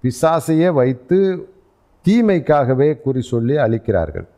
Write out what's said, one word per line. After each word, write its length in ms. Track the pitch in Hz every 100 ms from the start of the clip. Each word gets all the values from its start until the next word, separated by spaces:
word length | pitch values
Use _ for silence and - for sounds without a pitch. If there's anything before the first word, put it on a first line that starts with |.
பிசாசையே 640 | 127 123 160 160 - 160 175
வைத்து 460 | 151 127 127 - 185 190 180 - _ _ _ _ _
தீமைக்காகவே 840 | - 226 220 180 131 147 127 131 147 147
குறி 200 | 135 131
சொல்லி 340 | 120 120 117 147
அழிக்கிறார்கள். 720 | 117 113 - 92 80 82 87